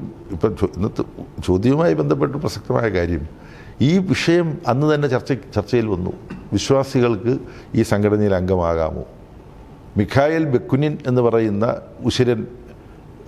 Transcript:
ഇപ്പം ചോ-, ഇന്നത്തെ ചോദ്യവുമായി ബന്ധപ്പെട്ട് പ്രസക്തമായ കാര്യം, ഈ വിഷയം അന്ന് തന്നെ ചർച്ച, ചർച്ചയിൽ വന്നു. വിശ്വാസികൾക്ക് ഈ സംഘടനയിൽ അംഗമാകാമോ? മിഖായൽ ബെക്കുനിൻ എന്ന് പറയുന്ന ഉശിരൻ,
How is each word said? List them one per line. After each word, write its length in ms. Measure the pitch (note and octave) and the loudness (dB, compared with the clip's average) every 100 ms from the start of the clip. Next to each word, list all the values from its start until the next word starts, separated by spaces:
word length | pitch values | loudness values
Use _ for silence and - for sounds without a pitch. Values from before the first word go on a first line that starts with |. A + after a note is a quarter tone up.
| - - - | -6 -14 -12
ഇപ്പം 180 | F#2 F#2+ - | -4 -2 0
ചോ-, 120 | G2 - | -4 -2
ഇന്നത്തെ 260 | G#2 - - - - - F2 | -4 -4 -8 -10 -16 -8 0
ചോദ്യവുമായി 480 | F#2 A2+ C#3+ E3+ D#3 | 2 4 4 2 2
ബന്ധപ്പെട്ട് 360 | D3 C#3 D3 C#3 | 0 0 0 -2
പ്രസക്തമായ 420 | C#3+ - - B2+ A#2 F2+ | -6 -6 -4 -2 0 0
കാര്യം, 260 | F2 E2 D2+ - - - - - B2 | 0 -2 -6 -14 -20 -20 -12 0 2
ഈ 40 | F#3 F#3+ | 4 2
വിഷയം 360 | - - E3+ E3+ C#3+ - | 0 2 2 2 -2 -2
അന്ന് 160 | A#2+ D3+ | 0 2
തന്നെ 160 | D3 C#3+ | 2 2
ചർച്ച, 180 | B2 - C3 - - | -2 -2 -6 -4 -4
ചർച്ചയിൽ 300 | G2 B2 A2 | 0 0 0
വന്നു. 180 | F2+ F2+ - - - - G#2 | -2 -4 -8 -12 -16 -4 -2
വിശ്വാസികൾക്ക് 800 | - C3+ C3+ C3 A#2+ G#2+ A2+ C3+ - - - A2+ | 2 2 2 2 2 2 0 -2 -4 -18 -4 0
ഈ 60 | A2 | 2
സംഘടനയിൽ 420 | G#2 G#2 G#2 G#2 F#2+ | 2 2 4 2 2
അംഗമാകാമോ? 640 | F2+ F#2+ E2+ E2 D#2+ D#2 - - - - - - - - - - | 2 2 2 0 0 -4 -10 -16 -20 -20 -20 -20 -20 -20 -6 -2
മിഖായൽ 460 | G#2 C3 D3 E3 D#3 | 0 4 4 2 2
ബെക്കുനിൻ 420 | B2 - C3+ D3+ D3 C3+ | 0 0 0 0 -2 0
എന്ന് 140 | B2+ A#2+ | 2 4
പറയുന്ന 380 | A2+ A2+ G2+ G2+ - - - B2 | 4 2 0 0 -2 -6 -6 -2
ഉശിരൻ, 320 | - B2 A#2+ G2 - - - - - - - | 2 2 0 -2 -12 -20 -20 -20 -20 -20 -18